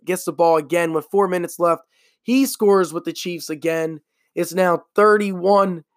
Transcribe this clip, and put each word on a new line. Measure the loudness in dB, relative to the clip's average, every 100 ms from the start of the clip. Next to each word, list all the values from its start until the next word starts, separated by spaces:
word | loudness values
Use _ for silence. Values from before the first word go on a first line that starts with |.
| -6
gets | -6
the | -6
ball | 0 2 2
again | 0 -2 0
with | -4 -2
four | 0 0
minutes | -2 -4 -2
left. | 0 0 -4 _ _ _
He | -2 0 0
scores | 0 2 4 2
with | -4 -8
the |
Chiefs | -8 -8 -10 -10
again. | -6 -4 -4 -4 -8 -16 _ _
It's | -6 -4
now | 0 0 0 -2 2
thirty-one. | 4 4 0 -2 2 2 2 -2 -10